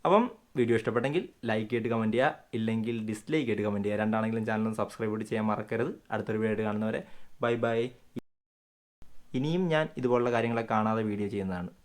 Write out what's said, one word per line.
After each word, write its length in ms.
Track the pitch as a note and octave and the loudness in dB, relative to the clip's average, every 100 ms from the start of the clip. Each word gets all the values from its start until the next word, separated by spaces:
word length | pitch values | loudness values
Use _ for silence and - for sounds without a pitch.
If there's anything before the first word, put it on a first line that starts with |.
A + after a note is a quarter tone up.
| D#3+ | 6
അപ്പം 180 | G3+ B3 - _ - | 4 4 -6 _ 0
വീഡിയോ 180 | A#2+ A2+ | 4 4
ഇഷ്ടപ്പെട്ടെങ്കിൽ 440 | A#2 A2+ C3+ D#3+ A#3+ _ A#2 | 2 0 0 -2 -4 _ -2
ലൈക്ക് 200 | A2 G#2+ | -2 0
ചെയ്തിട്ട് 220 | A#2+ A2 A2+ | -2 0 2
കമന്റ് 220 | A2 A#2 | 2 4
ചെയ്യുക, 280 | C#3+ - - A#2 | 2 0 -8 -2
ഇല്ലെങ്കിൽ 360 | A2 A2+ A2 A#2 A2 | 0 0 -2 -4 -4
ഡിസ്ലൈക്ക് 380 | G#2 - D#3 B2 | -6 -2 -2 0
ചെയ്തിട്ട് 180 | G#2+ G#2 | 0 0
കമന്റ് 180 | G2+ G2+ | 0 -2
ചെയ്യുക. 140 | G#2 | 0
രണ്ടാണെങ്കിലും 420 | G#2+ A2 A2 A2+ A2 | 2 2 0 0 0
ചാനൽ 180 | G#2+ A2 | 0 0
ഒന്ന് 100 | A2 | -2
സബ്സ്ക്രൈബ് 300 | G2+ - A2+ G#2+ | -4 -4 -4 -4
കൂടി 120 | G#2+ | -2
ചെയ്യാൻ 140 | A2 G#2+ | -2 0
മറക്കരുത്. 400 | G#2+ A2 A2+ C#3 - _ | -2 -2 -2 -2 -4 _
അടുത്തൊരു 260 | G#2+ G#2 G#2+ | -6 -2 -2
വീഡിയോ 120 | A2 | 0
ആയിട്ട് 140 | G#2+ G#2+ | 0 -2
കാണുന്നവരെ 320 | G#2+ A2 A2+ - - - - A#2 | -2 -2 -4 -8 -12 -12 -4 -2
ബൈ 80 | A#2+ A#2 | 2 2
ബൈ. 140 | A#2 B2+ - - - - _ _ _ _ _ _ _ - - - B2+ | 2 -2 -6 -14 -14 -14 _ _ _ _ _ _ _ -14 -14 -6 -2
ഇനിയും 260 | D3 F3 F3+ | 0 0 2
ഞാൻ 120 | D#3 D#3 - | 2 0 -2
ഇതുപോലുള്ള 320 | B2+ B2 A#2+ A#2 | 2 4 4 2
കാര്യങ്ങളെ 260 | A#2 A#2 A2+ | 2 0 0
കാണാതെ 320 | A2 A2 A2 G#2+ | 2 2 2 0
വീഡിയോ 180 | G2+ G2+ | -2 -2
ചെയ്യുന്നതാണ്. 360 | G2+ F#2+ F2+ F2+ - | -2 -4 -4 -6 -12